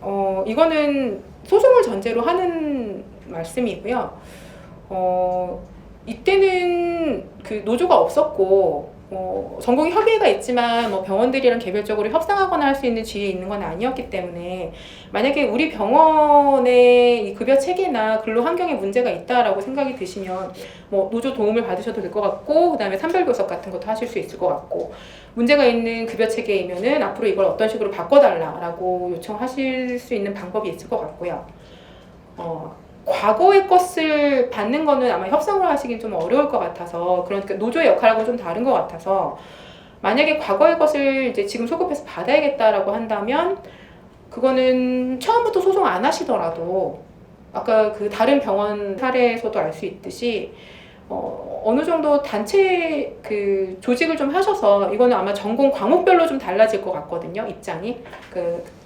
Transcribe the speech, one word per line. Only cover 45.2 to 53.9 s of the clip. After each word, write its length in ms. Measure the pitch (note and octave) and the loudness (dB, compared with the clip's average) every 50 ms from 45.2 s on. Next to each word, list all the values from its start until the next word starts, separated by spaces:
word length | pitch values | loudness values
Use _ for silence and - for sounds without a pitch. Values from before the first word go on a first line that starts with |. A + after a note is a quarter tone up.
처음부터 400 | - - A4+ A#4+ A#4 A4 G4 F#4 | 0 2 2 2 2 2 0 2
소송 260 | F#4 F#4+ F#4+ G4+ - | 2 2 2 2 2
안 180 | G#3+ F3+ F#3 A3+ | 2 2 2 0
하시더라도 960 | D4+ - - F4 - - - E3 E3 E3 E3 E3 F3 F#3+ F#3+ F3 - - - - - - - - - - - - - | 0 0 -2 -2 -2 -2 -2 -2 -2 -4 -6 -4 -4 -2 -2 -2 -4 -6 -10 -16 -20 -20 -20 -20 -20 -20 -20 -18 -12
아까 400 | - - - A3+ A3 A3 G#3+ G#3 | -10 -6 -2 2 2 2 2 2
그 160 | G#3+ - G3+ G#3 | 0 -4 -6 -4
다른 320 | - - A#3+ C4 C#4+ C#4 | -2 0 2 4 4 2
병원 560 | - A3 F#3+ G3+ G#3 G#3 G#3 G#3 G3+ G3 F#3+ | 2 0 0 0 0 -2 -2 -4 -6 -6 -6
사례에서도 640 | F#3 C4 B3+ B3+ B3+ B3 A#3 A3+ A#3 A#3 G#3+ - F#3 | -4 -2 -2 2 2 2 2 2 0 -4 -4 -2 -2
알 140 | E3+ - | -4 -4
수 120 | - - - | -4 -8 -10
있듯이, 680 | - - - - F#3+ - - A#3+ A#3+ A3 F#3+ - - - - - - - - - - - - - - | -10 -10 -12 -14 -14 -10 -6 -4 -4 -4 -4 -6 -8 -14 -18 -20 -20 -20 -20 -20 -20 -20 -20 -14 -10
어, 540 | G#3 - - - - - - - - - - | -10 -8 -8 -8 -10 -10 -10 -10 -10 -4 0
어느 200 | G#3+ A#3 C#4+ D#4+ | 0 0 2 2
정도 380 | E4+ E4 D#4+ D4 D4+ C#4+ C#4+ | 0 0 0 2 2 2 2
단체 960 | C#4+ - - G3+ - - - G4 F#4+ F#4+ F4+ F4 E4 D#4+ D#4 C#4 - - - - | 0 -2 -4 -4 -2 2 4 4 4 4 2 0 0 -2 -2 -4 -4 -6 -10 -12
그 560 | - - G#3+ G3+ G3+ G3 G3 F#3+ F#3+ F#3 F#3+ - | -10 -6 -4 -2 -2 0 0 0 -2 -4 -6 -6
조직을 360 | - B3 | -2 -2